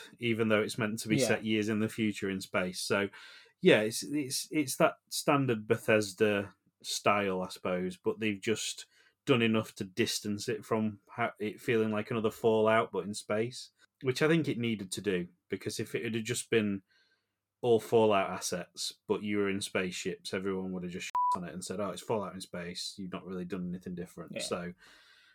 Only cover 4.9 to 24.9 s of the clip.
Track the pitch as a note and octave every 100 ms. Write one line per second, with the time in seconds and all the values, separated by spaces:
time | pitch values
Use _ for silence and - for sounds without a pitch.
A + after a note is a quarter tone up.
4.9 | - _ - - C#3+ C3 A2 G#2+ A2+ -
5.9 | G#2+ G2+ F#2 G#2+ G2+ G#2 - _ _ -
6.9 | - A2+ G#2 G2 F#2 F2+ - G2 F#2 F#2
7.9 | F2+ A2 G#2 A2 G2 A2+ G#2+ - - -
8.9 | _ _ _ - B2 A2+ A2 - - G2
9.9 | A2+ G#2+ - G#2+ G#2 B2 G#2+ - A2+ A2
10.9 | G2+ _ - A#2 - G#2 - - A2+ A2
11.9 | G#2+ - A#2 G#2+ - A#2 A2 G#2+ A2+ -
12.9 | F#2+ F#2+ G#2 - G#2+ B2 - - _ _
13.9 | _ C3 B2+ D3+ E3 C3+ A2 A#2 G#2 F#2+
14.9 | - G2 F2+ F2 _ _ G2 A2+ - A2
15.9 | - A#2 A2+ A2 A#2+ - A2+ G#2 G2 -
16.9 | _ _ _ _ _ _ _ B2 A2 -
17.9 | A#2 A2 G2 F2+ F2+ - F2 - - -
18.9 | - - G2 G#2 G2+ G2 G2 - G2+ F#2
19.9 | - F#2 D#2 - G2+ G2 F#2+ F#2+ F#2 F2
20.9 | F2 - - G2 F#2+ E2+ F2 - F#2+ G2
21.9 | F2+ - A2 F#2 F#2 - F2+ F2 F2 -
22.9 | - F#2 F2+ F2 F#2 F2+ F#2+ F2+ F2+ G2
23.9 | F2 E2+ - E2 - - F#2+ F2 - -